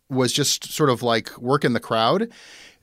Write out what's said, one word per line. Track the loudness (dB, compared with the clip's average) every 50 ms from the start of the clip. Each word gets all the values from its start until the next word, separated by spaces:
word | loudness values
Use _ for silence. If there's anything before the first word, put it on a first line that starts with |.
| _ -6
was | -2 0 0 0
just | 0 0 -2 -2 -2 -4 -6 -8
sort | -4 0 0 0
of, | 2 0 0
like, | 0 0 0 -2 -4 -10 -8
working | -2 0 0 2 2 0 0
the | -2
crowd, | -2 -2 0 2 2 2 2 2 0 -4 -8 -12 -20 -20 -20 -20 -20 -20 -20 _